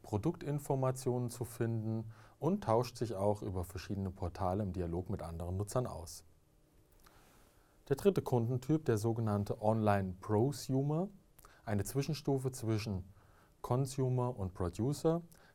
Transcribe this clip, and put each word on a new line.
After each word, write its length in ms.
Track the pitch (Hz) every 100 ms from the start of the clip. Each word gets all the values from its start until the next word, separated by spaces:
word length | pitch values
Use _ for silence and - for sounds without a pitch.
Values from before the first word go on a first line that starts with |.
Produktinformationen 1300 | - 104 151 170 151 143 - 135 131 131 123 123 120
zu 140 | -
finden 640 | 113 - 117 113 110 110 110 - - -
und 240 | 147 202
tauscht 340 | - 113 120 -
sich 160 | 113
auch 280 | 95 101 101
über 240 | 110 92 90
verschiedene 440 | 92 - 101 95
Portale 540 | 90 92 - 92 95
im 80 | 101
Dialog 380 | 90 85 85 90
mit 120 | 87
anderen 360 | 80 82 87 92
Nutzern 280 | 101 127 123
aus. 380 | 82 82 - - - _ _ _ _ _ - - - - - - - _ _ -
Der 80 | 139
dritte 240 | 202 180
Kundentyp, 640 | - 123 113 127 - 156 139
der 120 | 110
sogenannte 640 | 117 117 110 101 101 -
Online-Prosumer, 1500 | 107 110 107 101 95 90 - 107 131 147 - 135 143 156 202 - _ - - - -
eine 180 | 104
Zwischenstufe 720 | 101 135 139 147 - 139 131
zwischen 500 | 127 110 110 107 92 92 - - - - _
Consumer 800 | - 123 107 - 127 127 123 -
und 140 | 92
Producer, 680 | - 87 - 123 147 160 165 170 - -